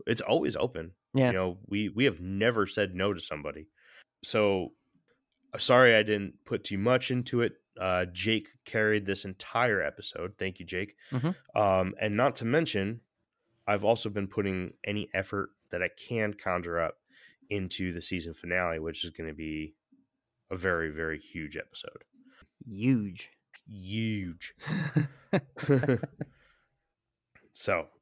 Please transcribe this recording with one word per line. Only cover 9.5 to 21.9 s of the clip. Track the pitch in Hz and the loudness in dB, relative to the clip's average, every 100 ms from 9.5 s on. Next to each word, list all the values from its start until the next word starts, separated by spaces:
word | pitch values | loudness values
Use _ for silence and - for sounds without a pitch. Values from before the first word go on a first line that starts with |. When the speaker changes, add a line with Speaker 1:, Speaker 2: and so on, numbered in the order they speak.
| 117 123 98 | 0 2 2
Speaker 1:
episode. | 73 - - - 90 - | -2 -6 -12 -8 -8 -6
Thank | 95 92 | -6 -6
you, | 85 | -8
Jake. | 92 104 - - | -6 -6 -10 -6
Speaker 2:
Mm-hmm. | 123 156 185 _ - | -4 -2 -6 _ 2
Speaker 1:
Um, | 101 95 92 - | 4 4 2 -2
and | 107 104 | -2 2
not | 131 123 | 0 0
to | 113 | 0
mention, | 151 160 104 98 120 _ _ _ _ _ _ - | 0 0 -2 -2 -6 _ _ _ _ _ _ -2
I've | 104 | 2
also | 104 117 107 | 4 2 0
been | 101 98 | -4 -4
putting | - 101 92 92 - - | -2 -2 -2 -6 -8 -6
any | 104 - 95 | -6 -4 -4
effort | - 101 - _ - | -2 -4 -6 _ -10
that | 90 | -4
I | 90 | -4
can | - - 117 107 101 | -6 -6 -2 -2 -2
conjure | 95 90 85 85 | -2 -2 -2 -2
up | 80 - _ - - _ - | -2 -4 _ -20 -20 _ -6
into | 101 92 - 92 | -4 -4 -4 -4
the | 85 | -4
season | - 92 82 80 | -4 -6 -6 -10
finale, | 87 90 87 80 | -2 0 0 -2
which | 80 78 | -4 -6
is | 82 | -8
gonna | - 82 | -8 -10
be | 76 80 78 78 _ _ _ _ _ _ _ - | -8 -6 -6 -8 _ _ _ _ _ _ _ -10
a | 92 | -2
very, | 92 85 80 | 0 0 -2
very | 78 80 78 | -4 -4 -6
huge | - 85 76 73 | -8 -10 -8 -10
episode. | - - - | -12 -14 -16